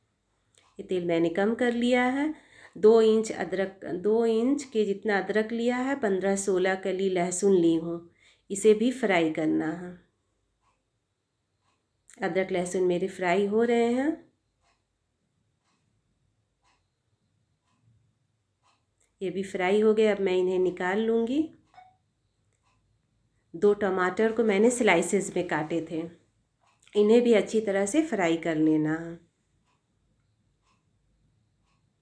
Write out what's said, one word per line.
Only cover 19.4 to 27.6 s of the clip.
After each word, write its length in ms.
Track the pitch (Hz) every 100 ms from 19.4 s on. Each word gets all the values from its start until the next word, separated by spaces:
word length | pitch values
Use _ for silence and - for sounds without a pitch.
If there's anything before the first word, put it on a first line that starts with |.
फ्राई 380 | 190 190 185 208
हो 120 | 220
गए, 120 | 214 214
अब 140 | 196
मैं 160 | 190 185
इन्हें 220 | 185 185
निकाल 420 | 185 180 180 202
लूँगी। 480 | 226 226 233 285 311 - _ - - _ _ _ _ _ _ _ _ _ _ _ _ _ _ _ _
दो 180 | 165 208
टमाटर 580 | 208 202 185 180 185 220
को 120 | 220
मैंने 260 | 220 196 233
स्लाइसेस 640 | 247 214 175 175 196 180 180
में 100 | 175
काटे 380 | 151 156 165 160
थे, 100 | 160 170 - _ _ _ _ _ _ _
इन्हें 260 | 208 208 240
भी 100 | 240
अच्छी 260 | 208 - 220